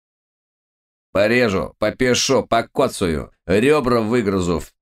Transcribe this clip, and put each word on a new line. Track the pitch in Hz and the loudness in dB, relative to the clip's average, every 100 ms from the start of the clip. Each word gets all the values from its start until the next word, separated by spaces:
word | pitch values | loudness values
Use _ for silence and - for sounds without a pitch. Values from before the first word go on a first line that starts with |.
| _ _ _ _ _ _ _ _ _ _ _ | _ _ _ _ _ _ _ _ _ _ _
«Порежу, | 95 107 120 117 95 65 - | 0 2 2 2 -2 -6 -4
попешу, | 107 104 127 120 - 127 101 | -4 0 0 0 0 0 0
покоцаю, | 117 117 - 131 - 92 76 57 _ - | -2 -2 -2 -2 -2 -4 -4 -8 _ -2
ребра | 98 131 151 123 117 | 2 2 2 2 0
выгрызу, | 107 123 101 98 87 80 | 0 0 0 0 0 -2
в | - _ | -6 _